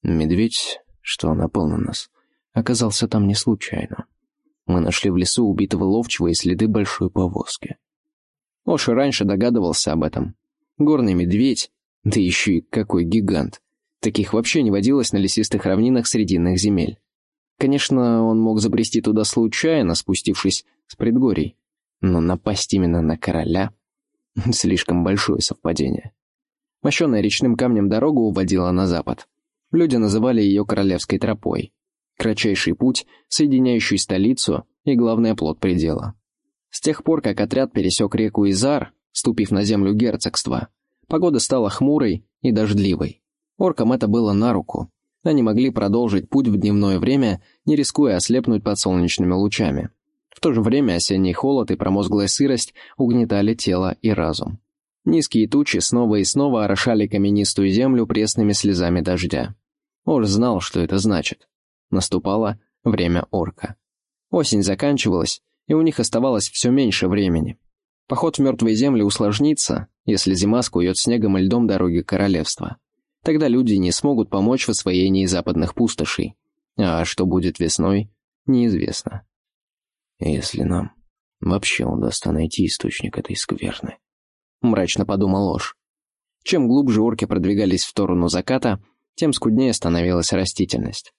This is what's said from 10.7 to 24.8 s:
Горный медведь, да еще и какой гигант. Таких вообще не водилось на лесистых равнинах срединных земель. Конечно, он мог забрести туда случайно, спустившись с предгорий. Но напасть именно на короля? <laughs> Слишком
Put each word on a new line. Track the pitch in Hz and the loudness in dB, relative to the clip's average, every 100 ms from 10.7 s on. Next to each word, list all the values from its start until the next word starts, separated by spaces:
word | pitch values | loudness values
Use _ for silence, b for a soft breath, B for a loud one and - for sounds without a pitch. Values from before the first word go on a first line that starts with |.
| _ | _
Горный | 147 151 117 | 2 2 2
медведь, | 90 87 101 135 120 - _ _ _ | 2 2 2 2 0 -6 _ _ _
да | - 110 | -2 0
еще | 92 87 - | 0 0 0
и | 85 | 0
какой | - 113 104 95 | 0 -4 0 0
гигант. | 85 110 98 87 60 - _ _ _ _ | 2 0 2 0 -2 -8 _ _ _ _
Таких | 113 110 101 | -4 -2 -2
вообще | 110 117 165 | -2 0 0
не | 120 | 2
водилось | 98 104 139 120 | 2 2 2 0
на | 101 | 0
лесистых | 95 - 110 104 | 0 0 -2 -2
равнинах | 98 95 117 127 117 | 0 2 2 2 0
срединных | 113 98 92 87 90 | -2 0 2 2 2
земель. | 104 98 - - _ _ _ _ _ _ | 2 0 -2 -6 _ _ _ _ _ _
Конечно, | 139 139 - 135 123 113 | 0 0 0 0 2 2
он | 113 110 | 2 2
мог | 110 110 | 2 2
забрести | 107 113 113 113 | 0 0 0 0
туда | 110 107 | 0 0
случайно, | 107 - 113 - 160 160 95 | 0 0 0 0 0 2 2
спустившись | 85 - 92 - - 95 - - _ _ | -2 -2 -2 -2 -2 -2 -2 -8 _ _
с | |
предгорий. | - 113 120 127 92 76 - _ _ _ _ | -4 0 2 2 0 -2 -6 _ _ _ _
Но | 95 87 | 0 2
напасть | 85 90 - 101 - | 2 0 -2 -4 -2
именно | 101 90 85 | 0 2 2
на | 80 80 | 0 -2
короля? | - 85 80 90 98 - _ _ _ _ _ - | -2 -2 -2 -2 -2 -8 _ _ _ _ _ -6
<laughs> | 107 | -2
Слишком | 113 92 90 | 0 0 0